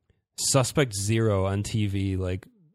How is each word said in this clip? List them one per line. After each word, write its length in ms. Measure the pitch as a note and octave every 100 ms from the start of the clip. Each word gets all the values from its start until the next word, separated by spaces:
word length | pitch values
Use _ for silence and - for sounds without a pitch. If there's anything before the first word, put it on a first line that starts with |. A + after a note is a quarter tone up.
| _ _ _ -
Suspect 560 | - C3+ B2 - C3 G2
Zero 500 | G2+ A2+ A2 G2 F#2+
on 180 | G2+
T 240 | G#2 A2 G#2
V, 280 | G2+ G2 F#2
like, 280 | F#2 F#2+ - G#3 E3+